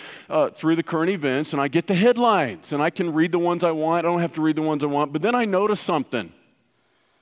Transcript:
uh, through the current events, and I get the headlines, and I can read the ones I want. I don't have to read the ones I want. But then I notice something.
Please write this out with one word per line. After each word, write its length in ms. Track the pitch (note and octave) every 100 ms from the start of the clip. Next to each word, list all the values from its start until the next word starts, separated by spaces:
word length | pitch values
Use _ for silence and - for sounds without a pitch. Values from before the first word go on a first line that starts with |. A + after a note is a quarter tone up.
| - - -
uh, 200 | D#3 C3+
through 260 | - D#3+ E3
the 60 |
current 260 | - E3 E3+
events, 420 | G3 C#3 C3 D#3
and 80 | C#3+
I 60 | C#3
get 220 | D#3+ -
the 60 |
headlines, 760 | F3+ A3+ A#3+ A#3+ G3 C3 G2 -
and 80 | C#3+
I 80 | D#3+
can 240 | - F3
read 200 | D3+ E3+
the 60 | F3
ones 260 | F3 F3
I 80 | F3
want. 340 | D#3+ D#3 E3+ E3
I 20 |
don't 120 | F3
have 140 | E3+
to 80 | D#3+
read 140 | D#3 D3+
the 60 |
ones 220 | D#3 D3+
I 20 | D3
want. 260 | C#3+ D3
But 100 | D3+
then 120 | G3
I 100 | B3
notice 360 | A3 F#3 G#3 G#3
something. 520 | - D#3+ - B2 E2+ - _ _ _ _ _ _ _ _